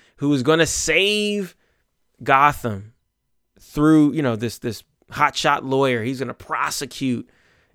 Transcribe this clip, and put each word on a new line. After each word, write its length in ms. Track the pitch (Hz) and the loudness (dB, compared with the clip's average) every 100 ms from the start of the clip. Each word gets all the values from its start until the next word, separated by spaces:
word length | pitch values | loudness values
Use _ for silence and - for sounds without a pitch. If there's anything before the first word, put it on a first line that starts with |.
| _ - | _ -6
who 120 | 143 | 0
was 140 | 143 | 0
gonna 240 | 123 160 165 | 2 2 2
save 880 | - - 160 196 214 208 208 185 - _ _ _ _ _ - | -2 -2 0 2 0 -2 -2 -6 -10 _ _ _ _ _ -10
Gotham 720 | 120 135 147 143 120 101 107 _ _ _ _ _ _ _ | 0 4 4 2 -6 -8 -12 _ _ _ _ _ _ _
through, 540 | - - 151 156 147 | -12 0 4 6 4
you 80 | 139 | 2
know, 140 | 139 113 | -2 -2
this, 240 | 117 - | -4 -6
this 240 | 123 107 - _ _ | -10 -10 -14 _ _
hotshot 500 | - 147 - 156 143 | -2 0 0 -2 -2
lawyer. 400 | 135 135 135 123 | 0 0 2 0
He's 160 | 110 131 | -4 -6
gonna 160 | 123 127 | -8 -12
prosecute 920 | - 147 143 - 131 - 135 120 - _ _ _ _ | -8 -6 -4 -6 -10 -6 -4 -4 -6 _ _ _ _